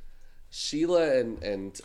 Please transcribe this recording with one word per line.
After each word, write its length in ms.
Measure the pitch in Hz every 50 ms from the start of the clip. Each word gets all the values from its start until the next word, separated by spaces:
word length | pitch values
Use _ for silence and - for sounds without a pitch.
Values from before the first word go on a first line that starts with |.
| - - - - - - - - - -
Sheila 680 | - - - - 147 151 165 170 180 170 165 151 131 127
and, 240 | 120 113 110 -
and, 380 | - 101 101 95 98 98 98 -